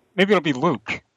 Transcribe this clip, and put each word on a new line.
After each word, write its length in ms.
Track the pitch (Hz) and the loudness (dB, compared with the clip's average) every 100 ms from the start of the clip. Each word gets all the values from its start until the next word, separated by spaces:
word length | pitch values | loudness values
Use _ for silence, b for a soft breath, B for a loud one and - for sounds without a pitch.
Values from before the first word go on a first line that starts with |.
| _ - | _ 0
Maybe 160 | 196 | 2
it'll 100 | 190 | 2
be 100 | 156 | 0
Luke. 500 | 123 165 123 - - _ | -2 -2 -2 -6 -14 _